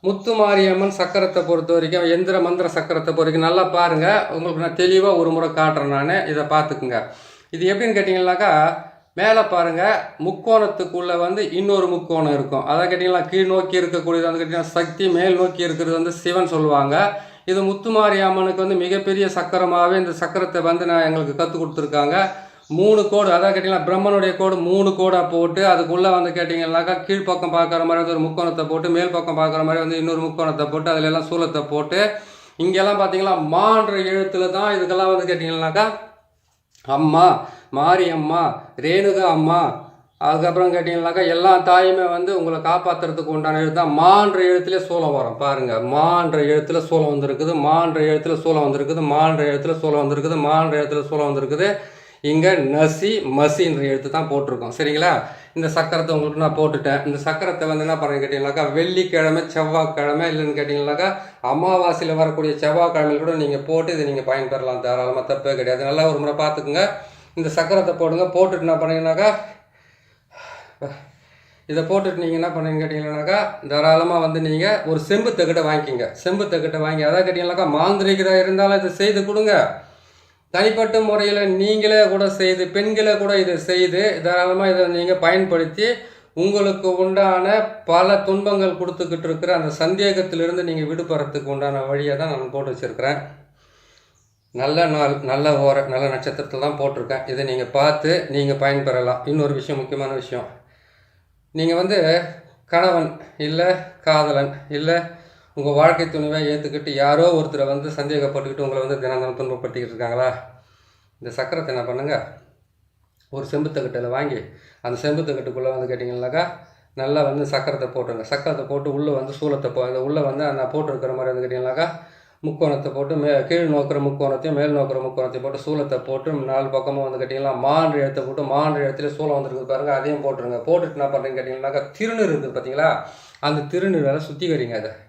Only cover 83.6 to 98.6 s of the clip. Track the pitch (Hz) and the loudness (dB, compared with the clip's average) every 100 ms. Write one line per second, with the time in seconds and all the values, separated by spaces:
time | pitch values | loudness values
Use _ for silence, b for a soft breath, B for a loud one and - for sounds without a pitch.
83.6 | 156 180 180 175 214 175 165 180 180 185 | 0 2 2 4 2 2 0 2 2 2
84.6 | 196 185 180 175 175 185 165 190 190 170 | 2 4 2 2 0 2 4 4 2 0
85.6 | 160 156 220 233 B B B - 185 202 | 0 0 -2 -2 B B B -2 0 2
86.6 | 196 190 190 180 185 190 196 185 185 214 | 0 0 -2 0 2 4 4 4 2 2
87.6 | - - - 170 185 196 196 196 202 196 | 0 -6 2 4 6 4 2 0 2 2
88.6 | 190 175 180 - 170 165 160 156 175 175 | 0 0 -6 -4 -4 -4 -4 -4 0 0
89.6 | 156 - 160 190 202 190 185 170 170 180 | 0 0 0 2 2 2 -2 -2 -2 -2
90.6 | 175 160 151 165 165 156 143 143 139 139 | -2 -4 -4 -4 -4 -4 -2 -6 -6 -4
91.6 | 143 139 135 143 147 139 160 139 127 139 | -2 -4 -4 -2 -2 -2 -4 -4 -6 -6
92.6 | 135 123 123 110 131 143 - - - b | -6 -6 -8 -4 -4 -4 -8 -18 -20 b
93.6 | b b b b b b b _ _ 123 | b b b b b b b _ _ -6
94.6 | 139 156 170 151 143 - 139 135 151 143 | -2 2 2 2 0 -2 -2 0 2 2
95.6 | 139 139 131 131 135 131 - - 110 - | 4 2 0 -2 -2 -2 -6 -8 -8 -4
96.6 | 143 135 139 135 120 131 131 127 139 127 | -4 -2 -4 -4 -6 -6 -6 -6 -4 -4
97.6 | 120 139 147 151 156 175 - 139 139 139 | -2 2 2 2 0 0 0 -2 0 0